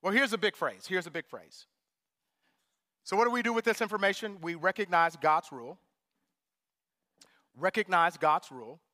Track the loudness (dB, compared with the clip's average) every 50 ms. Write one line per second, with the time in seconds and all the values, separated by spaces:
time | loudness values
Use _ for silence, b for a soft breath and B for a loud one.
0 | 0 2 2 2 2 2 0 0 -2 -2 -2 -2 -6 -6 -6 -8 -10 -4 -4 -4
1 | -4 -4 -10 -10 -10 _ -16 -16 -16 _ -20 -20 -20 _ _ _ _ _ _ _
2 | _ _ _ _ _ _ _ _ _ _ _ _ _ _ _ _ _ _ _ _
3 | _ -2 0 2 2 2 2 0 0 0 0 0 0 0 0 0 -2 -4 -2 0
4 | 0 0 0 0 -6 -10 -10 -8 -8 -8 -8 -2 -2 -2 0 0 -4 2 4 4
5 | 4 2 0 0 2 2 2 2 0 -4 -16 -14 -14 -14 -16 _ _ _ _ _
6 | _ _ _ _ _ _ _ _ _ _ _ _ _ _ _ _ _ _ _ _
7 | _ _ _ _ b b b b b b b -4 -4 -2 0 0 -2 2 2 4
8 | 4 2 0 0 2 2 2 2 -2 -8 -16 -16 -16 -16 -18 -20 _ _